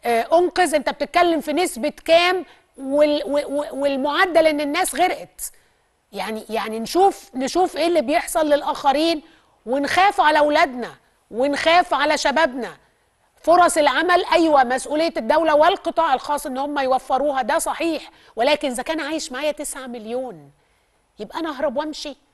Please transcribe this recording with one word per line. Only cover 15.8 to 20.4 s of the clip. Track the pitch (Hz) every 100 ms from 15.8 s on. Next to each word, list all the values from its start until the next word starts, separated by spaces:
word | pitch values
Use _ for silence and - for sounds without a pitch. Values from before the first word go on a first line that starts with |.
| - - 330
الخاص | 254 - 294 311
إن | 254
هم | 285 294
يوفروها، | 262 254 - 262 294 262
ده | 240 311
صحيح، | 311 254 330 311 - _ _ -
ولكن | 247 302 294
إذا | 247
كان | 254 320
عايش | 285 320 -
معايا | 254 302
تسعة | 294 294 285 262
مليون، | 240 214 240 262 170